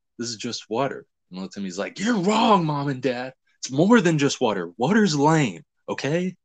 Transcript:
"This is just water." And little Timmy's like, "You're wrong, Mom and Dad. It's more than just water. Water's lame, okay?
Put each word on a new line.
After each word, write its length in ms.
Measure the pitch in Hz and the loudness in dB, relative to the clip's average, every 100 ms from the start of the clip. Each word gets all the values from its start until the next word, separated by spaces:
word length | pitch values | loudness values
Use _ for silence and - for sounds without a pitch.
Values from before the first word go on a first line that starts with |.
| _ - | _ -12
"This 100 | 117 | -10
is 60 | 117 | -8
just 320 | 123 107 - | -10 -10 -6
water." 360 | 110 135 - - _ _ | -4 -4 -6 -16 _ _
And 80 | 92 | -12
little 100 | 95 | -10
Timmy's 280 | - 98 87 | -8 -8 -6
like, 200 | 92 87 | -8 -4
"You're 180 | 208 226 | -2 0
wrong, 460 | 175 220 240 202 160 | 0 2 4 4 2
Mom 240 | 143 143 | -2 -4
and 120 | 131 | -2
Dad. 320 | 127 123 131 - _ _ | -2 -4 -8 -14 _ _
It's 120 | - | -6
more 280 | 135 190 240 | 0 4 6
than 160 | 175 156 | 6 2
just 200 | 135 - | 2 0
water. 320 | 120 98 87 - | 0 0 -6 -2
Water's 380 | 127 220 202 151 | 0 4 2 4
lame, 480 | 143 160 131 85 - _ - | 4 4 2 -4 -14 _ -10
okay? 460 | - 135 165 185 180 | -6 -2 -2 -4 -8